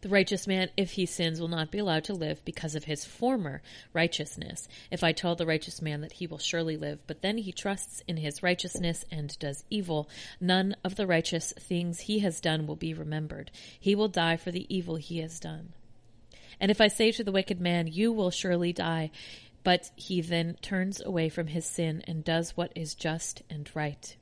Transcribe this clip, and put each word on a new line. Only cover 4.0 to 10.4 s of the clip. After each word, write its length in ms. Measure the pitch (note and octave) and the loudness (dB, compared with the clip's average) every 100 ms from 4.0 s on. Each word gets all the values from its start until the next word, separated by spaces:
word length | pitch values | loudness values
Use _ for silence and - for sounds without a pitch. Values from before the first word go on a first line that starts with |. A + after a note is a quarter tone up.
| E3+ - D3 - - - - - - | 2 0 -6 -8 -10 -10 -12 -16 -8
If 140 | F3+ | 2
I 80 | E3+ | 2
tell 240 | D#3+ F3+ E3+ | 2 0 2
the 100 | E3 | 2
righteous 360 | D#3+ E3 - | 2 0 -6
man 180 | D#3+ D3 | -4 -4
that 140 | D#3 | -6
he 140 | - E3+ | -8 -8
will 100 | D3+ | -6
surely 400 | - E3+ E3 D#3 | -4 -2 -2 -2
live, 280 | D3+ D3+ - | -4 -6 -10
but 140 | - | -4
then 180 | F#3+ A3 | -2 -2
he 120 | G3+ | -4
trusts 500 | - G3+ G3 - - - | -4 -2 -2 -4 -10 -6
in 100 | E3 | -2
his 240 | D#3 D3 | -2 0
righteousness 600 | F3+ F3+ F3+ - F3 E3 - | 2 2 0 0 0 0 -4
and 260 | D#3+ D3 - | -6 -6 -4
does 260 | D3 C#3 - | -6 -6 -4
evil, 380 | G#3 F3+ D#3 D3 - - | -4 0 0 -2 -8 -16
none 380 | - | -4